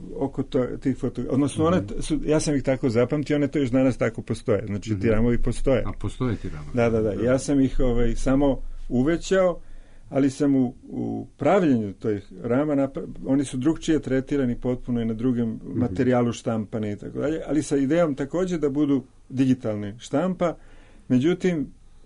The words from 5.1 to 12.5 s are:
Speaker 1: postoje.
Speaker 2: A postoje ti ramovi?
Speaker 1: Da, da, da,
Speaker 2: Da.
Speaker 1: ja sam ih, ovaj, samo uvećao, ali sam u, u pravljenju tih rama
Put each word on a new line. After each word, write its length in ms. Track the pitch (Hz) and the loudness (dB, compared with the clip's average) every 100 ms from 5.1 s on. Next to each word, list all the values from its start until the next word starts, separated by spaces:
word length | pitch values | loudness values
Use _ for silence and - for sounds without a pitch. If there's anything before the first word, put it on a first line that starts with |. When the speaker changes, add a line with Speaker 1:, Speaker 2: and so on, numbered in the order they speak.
| 110 120 117 | 4 4 4
Speaker 1:
postoje. 460 | - - 135 120 101 | 2 2 2 2 0
Speaker 2:
A 60 | |
postoje 420 | - 101 - 127 101 | -4 -6 -4 -2 -2
ti 140 | 95 | -6
ramovi? 220 | 78 - | -8 -6
Speaker 1:
Da, 160 | 123 117 | 0 2
da, 100 | 113 | 2
da, 140 | 110 98 | 0 0
Speaker 2:
Da. 80 | |
Speaker 1:
ja 160 | 113 135 | 0 0
sam 200 | 143 143 | 2 2
ih, 200 | 131 - | 2 2
ovaj, 360 | 127 120 120 117 | 2 4 2 2
samo 440 | 131 139 143 123 - - - | 2 4 2 0 -4 -8 -2
uvećao, 680 | 120 139 170 - 190 185 170 - - - - - | 0 2 0 2 2 2 0 -8 -16 -18 -20 -6
ali 200 | 135 139 | 0 0
sam 260 | 131 147 135 | 2 2 4
u, 200 | 123 - | 2 -2
u 440 | - 123 117 110 - - | -12 -8 -6 -6 -10 -2
pravljenju 560 | 143 202 170 123 104 | 2 4 4 2 0
tih 380 | 92 117 101 - 92 | -4 -4 -4 -6 -10
rama 340 | 117 | -2